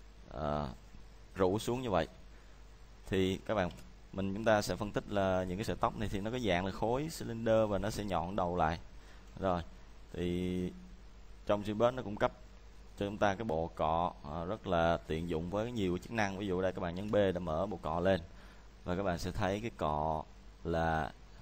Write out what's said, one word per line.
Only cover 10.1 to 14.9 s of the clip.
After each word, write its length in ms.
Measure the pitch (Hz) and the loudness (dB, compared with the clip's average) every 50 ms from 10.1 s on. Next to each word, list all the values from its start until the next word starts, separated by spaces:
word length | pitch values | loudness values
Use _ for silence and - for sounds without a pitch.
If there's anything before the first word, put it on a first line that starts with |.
| - | -4
thì 580 | 87 90 87 87 90 90 90 90 90 90 87 - - - - - - - - - - - - - - - | -2 0 0 0 0 0 0 0 0 -2 -2 -4 -8 -14 -16 -16 -16 -16 -18 -16 -16 -16 -16 -16 -6 0
trong 180 | - 104 104 101 | 0 0 2 2
Seabird 300 | 107 104 107 117 120 131 | -2 2 4 4 4 4
nó 100 | 127 117 | 0 -4
cung 120 | 101 104 | -6 0
cấp 160 | 101 127 127 - - - - - - - - - - - - - | 0 0 0 0 -6 -14 -18 -18 -18 -18 -18 -18 -16 -16 -14 -4
cho 80 | - 101 | -2 -2
chúng 120 | 101 107 | -2 2
ta 180 | 101 107 101 95 | 4 4 4 4
cái 80 | 92 113 | 2 0
bộ 260 | 113 - 80 82 82 - | 0 0 0 0 -2 0
cọ, 380 | - 82 78 80 85 87 87 - - - | 2 2 4 4 4 2 0 -2 -6 -8
ờ, 220 | 73 76 85 85 | -6 -6 -4 -4
rất 220 | 87 107 113 - | -4 -4 -4 0
là 300 | 107 90 85 82 85 | 2 4 6 6 6